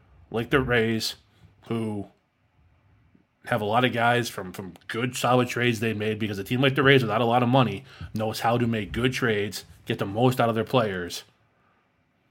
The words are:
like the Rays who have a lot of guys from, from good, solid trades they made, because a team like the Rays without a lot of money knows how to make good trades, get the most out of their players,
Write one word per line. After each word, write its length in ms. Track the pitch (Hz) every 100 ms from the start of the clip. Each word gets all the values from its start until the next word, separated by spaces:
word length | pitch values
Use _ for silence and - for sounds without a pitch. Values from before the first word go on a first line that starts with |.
| _ _ -
like 200 | 110 117
the 100 | 139
Rays 560 | 131 120 113 113 - - _ _ - _ -
who 400 | 113 110 104 95 _ _ _ _ _ _ _ _ _ _ _ _ _ -
have 160 | 120
a 20 |
lot 220 | 104 113 127
of 80 |
guys 340 | 113 117 123 117
from, 240 | - 92
from 220 | 92 95 82 -
good, 280 | 113 127 131
solid 320 | 123 127 123
trades 320 | 120 123 110
they 140 | 113
made, 240 | 104 107 107
because 200 | 107 98
a 60 |
team 160 | 90 123
like 140 | 139
the 80 | 139
Rays 180 | 135 139
without 220 | 107 110
a 20 |
lot 180 | 117 123
of 60 | 120
money 340 | 135 110 95 - - -
knows 280 | 110 110 -
how 180 | 117 120
to 80 | 117
make 260 | 113 92
good 220 | 113 131
trades, 500 | 135 123 104 104 - - - -
get 120 | 113
the 60 |
most 340 | 101 101 127 127
out 120 | 117
of 40 |
their 80 | 113
players, 600 | 107 127 107 92 87 - - _ _ _ _ _ _ _ _ _ _